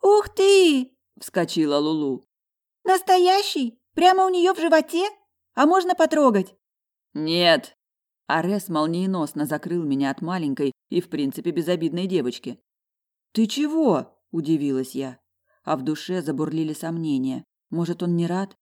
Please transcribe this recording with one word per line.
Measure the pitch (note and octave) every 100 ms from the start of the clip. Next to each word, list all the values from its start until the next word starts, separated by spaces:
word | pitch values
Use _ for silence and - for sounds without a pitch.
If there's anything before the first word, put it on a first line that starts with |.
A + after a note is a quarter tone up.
"Ух | G4 G#4 -
ты!" | - G4 G4 F4+ C#4 B3+ _ _ _
вскочила | - - E3 E3 D#3 C#3+
Лулу. | D3+ D#3+ C#3+ B2+ _ _ _ _ _ _
"Настоящий? | - F#4 F#4 F#4 F4+ G4 G4+ D#4 B3 _ _
Прямо | - F4+ F#4+ F#4+
у |
неё | F4+ F4
в | F#4
животе? | E4 D#4 D#4 E4 G4+ G#4 _ _ _
А | - C#4+
можно | F#4 F4+
потрогать?" | F4+ D#4+ D#4 C4+ G3+ F#3 _ _ _ _ _ _
"Нет!" | D3 D#3 E3+ E3+ D#3+ - _ _ _ _ _ _
Арес | D#3 E3+ G3+ F#3+
молниеносно | D#3+ D#3 E3+ F#3+ F#3 D3 D#3 D3
закрыл | D3+ F3 F3
меня | D#3 C#3 C#3
от | C#3
маленькой | E3 F#3 D3+ C3+ C#3 - _
и, | F3
в | -
принципе, | - C#3 C3+ E3+
безобидной | D#3+ D#3+ F3 E3 E3+ F#3
девочки. | F3+ B2+ A#2+ - - _ _ _ _ _ _ _
"Ты | - A3
чего?" – | C4+ D4+ D#4+ D4 D3+ - _ _
удивилась | E3 D3+ D#3+ C#3+ C3 C3
я. | C3 C3+ A#2+ _ _ _ _
А | - D3+
в |
душе | C#3+ D#3 - F#3
забурлили | D3 C3+ D#3 D#3+ D#3
сомнения. | D3+ E3 E3 D#3+ C3+ C3 B2+ - _ _
Может, | D#3+ E3+ E3+
он | F3 E3+
не | E3+
рад? | F3+ F#3+ _